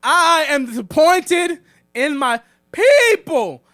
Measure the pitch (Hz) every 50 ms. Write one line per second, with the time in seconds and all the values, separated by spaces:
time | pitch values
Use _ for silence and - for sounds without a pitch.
0 | _ 240 294 349 349 320 339 330 311 285 294 285 269 240 233 233 233 185 - -
1 | 311 330 359 370 - - 349 349 349 349 349 - _ _ _ _ _ _ _ 233
2 | 247 294 302 277 269 254 240 233 - _ _ _ _ _ _ - 392 508 571 571
3 | 508 466 440 403 - - 320 285 226 190 147 123 _ _